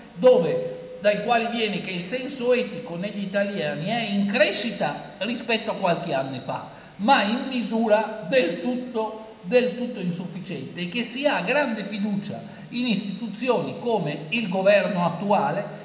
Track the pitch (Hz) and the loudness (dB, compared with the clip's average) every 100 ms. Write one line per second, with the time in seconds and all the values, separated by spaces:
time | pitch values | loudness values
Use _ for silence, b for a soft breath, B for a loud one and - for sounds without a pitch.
0 | B 170 254 220 160 127 - - - - | B 6 8 8 6 0 -4 -8 -12 0
1 | 196 190 233 233 226 233 214 175 190 180 | 2 2 2 2 2 -2 -2 -2 -4 -6
2 | 175 254 262 277 240 240 - 165 - 170 | -4 -4 -6 -2 2 2 2 -6 -8 -6
3 | 202 202 185 202 202 190 151 147 175 233 | -6 -6 -2 0 0 -2 -4 -2 -2 -2
4 | 214 202 202 240 339 339 233 175 151 143 | 0 2 2 4 4 4 -2 -2 -2 -2
5 | - - 202 233 - 220 - 185 185 165 | -10 -6 -4 -4 0 0 0 0 0 0
6 | 165 135 135 127 - 127 - B B - | 0 -2 -2 -6 -6 -8 -8 B B -2
7 | 214 262 208 247 269 254 196 226 226 208 | 4 6 6 0 0 -2 0 0 6 4
8 | 226 - 170 254 170 - 247 247 - 220 | 4 -6 2 2 2 0 -2 -4 -4 -4
9 | 220 - - - 180 247 202 240 247 202 | -4 -6 -14 -14 2 2 2 -2 -6 -4
10 | 180 175 180 175 - 143 127 170 175 240 | -4 -4 -6 -10 -8 -8 -8 -6 -4 -4
11 | - 262 285 190 175 277 247 214 190 208 | -4 0 0 0 2 2 2 -2 -4 -4
12 | 208 196 - - B B B 240 247 190 | -2 -2 -4 -10 B B B -4 0 0
13 | - - 233 - 247 208 147 - 233 214 | -2 -6 -8 -4 0 0 -2 -4 0 0
14 | 151 147 - 233 202 190 196 202 185 185 | 0 -6 -4 -4 -2 2 6 6 4 2
15 | 170 - 202 190 139 180 208 - | 0 0 2 2 2 0 -4 -10